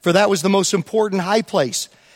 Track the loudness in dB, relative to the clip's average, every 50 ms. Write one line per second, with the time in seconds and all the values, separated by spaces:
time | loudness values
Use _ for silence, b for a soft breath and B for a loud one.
0 | -2 0 2 4 4 2 2 0 0 0 2 2 0 0 -2 -2 -4 -2 -2 -2
1 | -2 0 -2 -4 -2 0 -2 -2 -2 -2 -2 -2 -2 -2 -4 -8 -10 b b b
2 | b b b